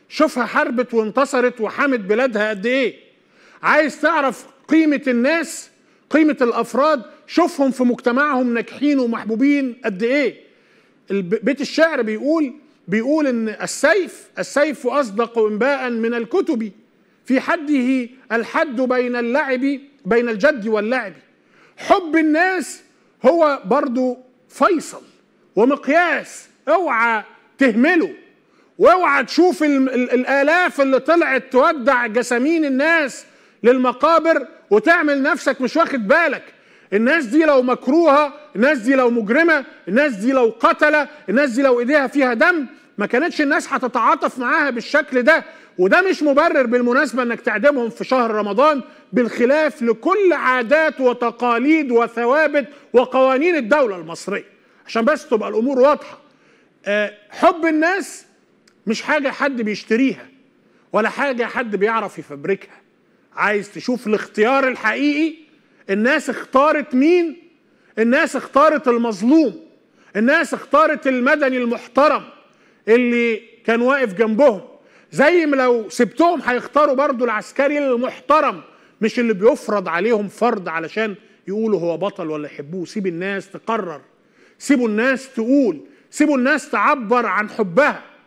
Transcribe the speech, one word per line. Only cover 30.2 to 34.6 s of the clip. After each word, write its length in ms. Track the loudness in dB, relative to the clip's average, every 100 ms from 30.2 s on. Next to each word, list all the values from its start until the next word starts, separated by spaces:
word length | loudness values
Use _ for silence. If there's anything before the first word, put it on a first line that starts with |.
| 0 2 2 2 0 0
اللي 200 | 0 0
طلعت 520 | 2 2 2 -2 0
تودع 540 | 2 2 2 0 0 0
جسامين 580 | -2 0 0 0 0
الناس 600 | 0 0 2 2 0 -6 -20 _ _ _
للمقابر 840 | 2 2 2 0 2 2 2 0 -2 -14